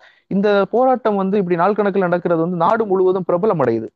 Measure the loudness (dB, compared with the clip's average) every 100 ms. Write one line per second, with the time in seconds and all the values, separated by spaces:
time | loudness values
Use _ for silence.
0 | -20 _ -6 -2 0 2 0 0 2 0
1 | 0 -2 0 -2 0 0 0 0 0 0
2 | 0 0 0 0 -2 0 0 0 0 0
3 | 0 0 -2 -2 0 0 0 0 -6